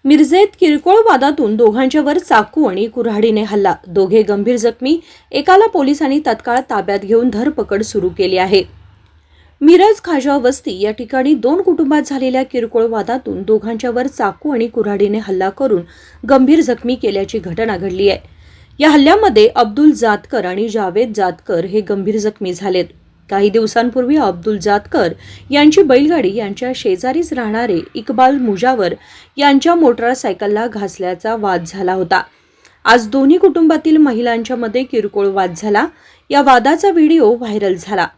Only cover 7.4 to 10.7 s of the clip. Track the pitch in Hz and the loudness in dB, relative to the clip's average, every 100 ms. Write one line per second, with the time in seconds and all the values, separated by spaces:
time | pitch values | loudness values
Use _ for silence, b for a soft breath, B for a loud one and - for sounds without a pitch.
7.4 | 269 294 202 202 214 208 180 170 185 185 | -4 -4 -4 -4 -4 -4 -4 -2 -2 0
8.4 | 185 196 - - - _ _ _ _ _ | 2 0 -2 -16 -20 _ _ _ _ _
9.4 | _ _ 285 349 403 415 - 294 269 285 | _ _ 4 6 6 2 -2 -2 0 0
10.4 | 247 269 - | 0 -2 -8